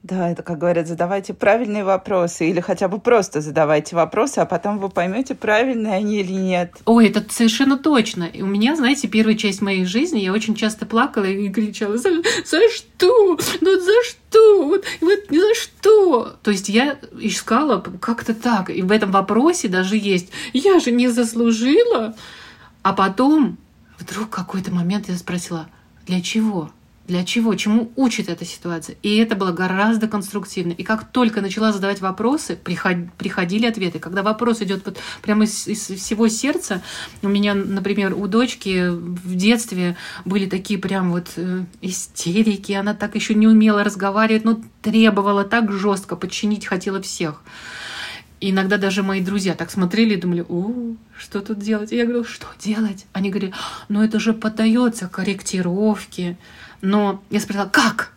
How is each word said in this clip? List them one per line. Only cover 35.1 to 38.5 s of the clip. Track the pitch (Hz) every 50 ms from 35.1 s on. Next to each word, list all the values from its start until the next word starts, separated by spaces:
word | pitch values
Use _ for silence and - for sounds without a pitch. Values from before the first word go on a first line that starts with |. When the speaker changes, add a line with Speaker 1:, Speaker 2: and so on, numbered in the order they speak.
| - -
Speaker 2:
прямо | - - 208 214 214
из, | 214 - - - -
из | 208 214
всего | - - 190 190 - - 226 202 226 226
сердца, | 220 - - 269 311 359 - - 202 180 - - - - - - - -
у | - 196
меня, | 202 202 202 208 202
например, | 202 196 - 196 196 185 196 202 202 202 190 180
у | 170 202 196
дочки | 190 226 254 240